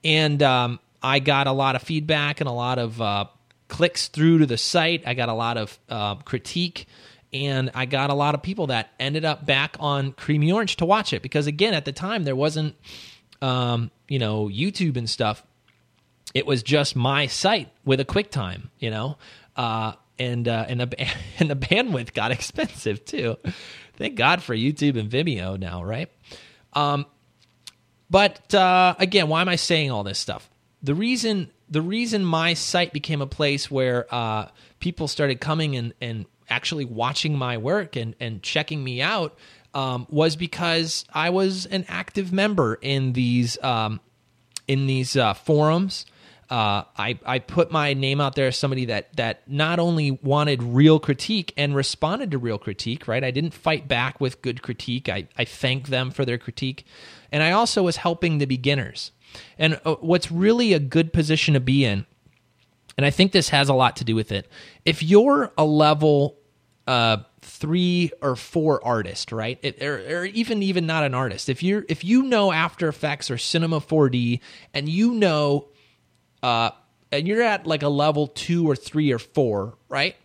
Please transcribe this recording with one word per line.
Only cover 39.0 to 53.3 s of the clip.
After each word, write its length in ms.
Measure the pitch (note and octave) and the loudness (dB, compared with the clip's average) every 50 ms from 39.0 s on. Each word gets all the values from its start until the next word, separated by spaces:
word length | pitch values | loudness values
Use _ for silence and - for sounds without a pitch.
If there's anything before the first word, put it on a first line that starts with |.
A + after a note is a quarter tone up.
out, 380 | C#3 F3 A3 G#3 E3 D3 - _ - - - - _ _ - | -2 -2 0 -2 -2 -4 -8 _ -20 -20 -20 -20 _ _ -6
um, 320 | C#3 C3+ C3 B2+ B2 B2 - | -4 -4 -4 -4 -6 -6 -2
was 260 | D3+ D3 D#3 E3 D3+ | 0 2 2 2 0
because 680 | D#3 F3 E3 - - F3 E3+ E3 E3 E3 D#3+ - - - _ | -2 -8 -8 -6 -4 -2 0 0 0 -2 -2 -6 -8 -8 _
I 180 | - D3+ D#3 E3+ | -4 -2 -2 0
was 360 | F3+ F#3+ G3 F#3+ F#3+ F#3 F#3 | 2 2 2 0 -2 -4 -8
an 200 | - G3 F#3+ F3+ - | -6 -6 -6 -4 -4
active 440 | F3+ F3+ F3+ - _ G3+ F#3+ F3+ | -8 -8 -8 -6 _ -6 -4 -2
member 420 | F3 G3 G3 G#3+ G#3 F#3 C3+ A2 A2+ | 0 0 0 2 2 2 2 0 0
in 380 | - - C3+ C#3 C3+ C3+ C3 B2 | -4 -4 -2 -2 0 0 0 0
these, 480 | B2+ B2+ A#2+ A#2+ B2 A#2+ A#2 - - | 0 2 2 2 2 2 0 -2 -4
um, 380 | - C3 A#2+ A2+ A2 G#2+ A2 A2 _ _ _ _ _ _ _ _ _ _ _ - _ - | -4 -2 -2 0 -2 -4 -4 -8 _ _ _ _ _ _ _ _ _ _ _ -12 _ -2
in 180 | C#3 C3+ C#3 | 0 0 2
these, 300 | C3+ C3 C3 B2+ B2 - | 0 0 0 -2 0 0
uh, 160 | C#3 A#2+ A2 G2 | 2 2 2 0
forums. 720 | - - - D#3 D3 D3+ D#3 D#3+ F3 G3 F#3+ - - - - _ _ - - - _ _ _ | -2 0 2 2 4 4 4 4 2 0 -2 -4 -8 -12 -14 _ _ -20 -20 -20 _ _ _
Uh, 340 | B2+ A#2+ G#2+ G#2 G2+ G2+ - _ _ - | -2 0 0 2 0 -2 -4 _ _ -6
I, 200 | G#2 A2+ B2 - - | -4 -4 -4 -6 -4
I 140 | - C3 C3 | -4 -4 -4
put 320 | - - - F3 E3+ E3 | -4 -2 0 0 0 2
my 240 | D#3+ D#3+ D3 C#3+ C#3+ | 2 0 0 0 0
name 260 | C3+ C3+ C3+ C#3 C#3+ | 0 0 0 0 0
out 140 | D3 C3 B2+ | 0 0 0
there 140 | D3 C3+ C3 | 0 0 0
as 100 | B2 - | 0 -2
somebody 260 | - C#3 C3 C3 B2+ | -2 -2 -2 -2 -2
that, 300 | A#2 A2 G2+ - _ - | -2 -4 -4 -6 _ -6
that 320 | - A#2 A2+ A2 - _ - | -4 -4 -4 -4 -8 _ -6
not 300 | C#3 C#3+ D#3 D#3+ E3+ E3+ | -2 -2 0 0 0 0
only 320 | E3+ E3+ E3+ D#3+ D3+ C#3 | 2 2 2 2 2 0
wanted 520 | C3+ C3 - C3+ C#3 D3 D3 D3+ C#3 B2 | -2 -2 0 0 2 2 2 2 0 0
real 360 | A#2+ A#2+ A#2+ C3 D3 D#3 D#3 D3+ | -2 0 4 8 10 10 8 8
critique 560 | - - C#3 - - - A3 G#3 E3 - - | 4 0 -2 -2 -2 -2 -2 -2 -2 -4 -4
and 180 | - C#3+ C#3+ C#3+ | -4 -2 0 0
responded 580 | C#3 C3 - - - - D#3 F#3+ B3 C#4 G3 | -2 -2 -2 -2 -2 -2 -2 -2 -4 -4 -4
to 60 | D3 C3 | -4 -4
real 200 | A#2+ A#2 G#2+ G2+ | -2 -4 -4 -4
critique, 500 | - A2+ G2 - - A#2 A#2 - - - | -6 -8 -8 -6 -6 -6 -6 -6 -4 -4
right? 160 | A2 B2+ C3+ | -2 -2 -2
I 60 | B2+ | -2